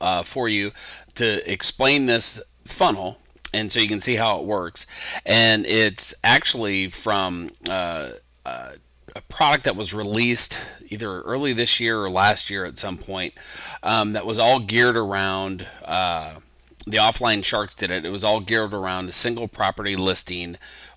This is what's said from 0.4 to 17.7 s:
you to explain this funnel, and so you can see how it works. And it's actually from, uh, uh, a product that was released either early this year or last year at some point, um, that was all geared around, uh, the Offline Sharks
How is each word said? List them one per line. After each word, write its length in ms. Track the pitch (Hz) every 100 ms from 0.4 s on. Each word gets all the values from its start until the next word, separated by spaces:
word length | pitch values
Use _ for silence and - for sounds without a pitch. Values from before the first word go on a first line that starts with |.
| 117
you 220 | 104 101 - - - -
to 360 | - 117 101 -
explain 580 | 95 - - 135 143 131
this 340 | 117 - 110 - _ -
funnel, 540 | - 180 101 92 107 _ _ - 104
and 160 | 107
so 80 | 117
you 80 | 107
can 140 | 104
see 140 | 127 113
how 220 | 113 92
it 60 |
works. 420 | 87 104 85 - - - - - -
And 400 | 110 113 110 76
it's 480 | 110 107 95 - -
actually 680 | 113 135 - 123 107 95 95
from, 640 | - 113 101 92 87 85 - 87
uh, 400 | 95 87 82 65 53 - _ 67
uh, 260 | 62 64 67 _ _ - -
a 60 | -
product 340 | - 151 147
that 140 | 127 98
was 160 | 101
released 680 | 104 104 107 120 120 - - - - -
either 320 | 107 110 92
early 320 | - 127 143
this 260 | 117 117 -
year 240 | 117 113
or 60 | 98
last 400 | 92 101 104 -
year 160 | 98 90
at 120 | -
some 200 | 101 90
point, 360 | - 95 87 - - - - -
um, 300 | - 110 104
that 140 | 107 95
was 120 | 113
all 220 | 117 127
geared 380 | 98 113 123 117
around, 680 | 104 98 98 95 95 92 90 - -
uh, 500 | 87 90 82 78 80 - _ _ - -
the 120 | 107
Offline 460 | 110 - 120 104
Sharks 300 | 92 110 101